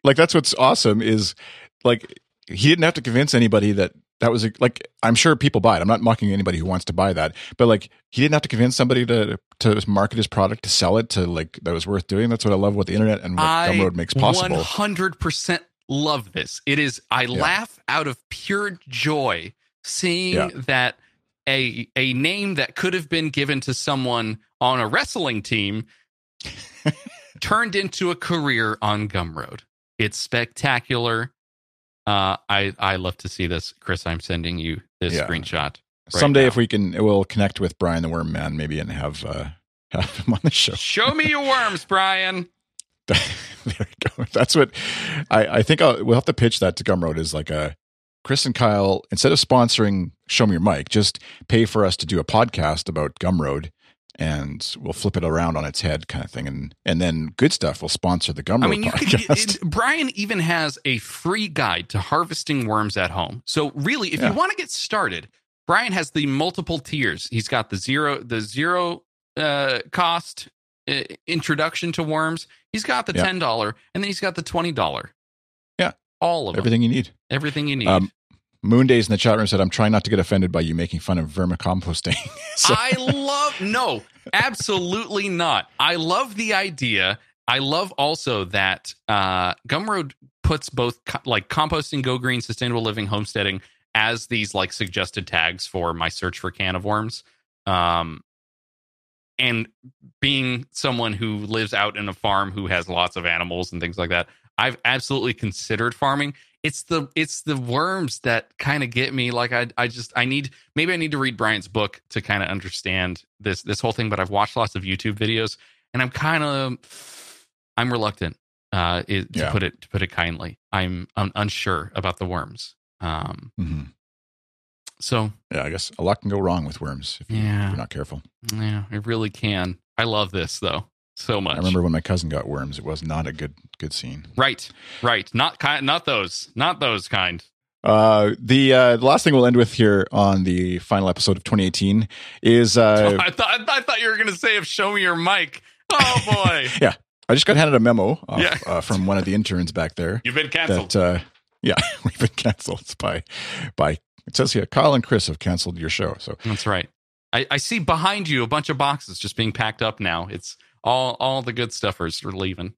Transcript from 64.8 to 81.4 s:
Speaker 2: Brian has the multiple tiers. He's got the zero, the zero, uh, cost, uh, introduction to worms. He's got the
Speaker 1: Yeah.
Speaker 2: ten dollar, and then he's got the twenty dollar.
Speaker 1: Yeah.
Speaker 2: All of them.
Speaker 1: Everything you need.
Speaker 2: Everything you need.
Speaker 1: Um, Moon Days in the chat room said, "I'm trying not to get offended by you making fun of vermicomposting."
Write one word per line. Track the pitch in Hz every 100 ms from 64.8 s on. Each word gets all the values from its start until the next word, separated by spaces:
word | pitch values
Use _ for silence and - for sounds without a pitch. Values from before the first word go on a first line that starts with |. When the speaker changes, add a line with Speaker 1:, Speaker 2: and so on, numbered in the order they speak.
| - 214 147 87 - _ _ _ -
Speaker 2:
Brian | 185 240
has | 185 156
the | 156 147
multiple | 135 170 180 165 160
tiers. | - 151 113 71 -
He's | 117 -
got | 123 107
the | 98
zero, | - 139 147 131
the | 120 113
zero, | 107 110 160 180 175 175 _ _ _ -
uh, | 151 143 139 123 -
cost, | - 170 170 - - - _ _ _ -
uh, | 139 - - -
introduction | 165 - 151 160 - 170
to | 160
worms. | 156 156 160 165 - _ _
He's | 220
got | 214 247 214
the |
Speaker 1:
Yeah. | 170
Speaker 2:
ten | 190 185
dollar, | 143 113 104 - _
and | 180
then | 202
he's | 190
got | 190
the | 175
twenty | - 170 170
dollar. | 127 82 64 - _ _ _ _ _ _ -
Speaker 1:
Yeah. | 180 - _ _
Speaker 2:
All | 170 170 110
of |
them. | 98
Speaker 1:
Everything | 110 117
you | 117
need. | 123 - _ _
Speaker 2:
Everything | 139 151 147 147
you | 135
need. | 107
Speaker 1:
Um, | 95 95 _ _ _ _ _
Moon | 101 117 131
Days | 120 95
in |
the | 101
chat | 117 110
room | 104
said, | 101
"I'm | 95
trying | - 107
not | 107
to | -
get | 104
offended | 87 98 92
by | 85
you | 82
making | 82 85 85
fun | - 90
of | 78
vermicomposting." | 73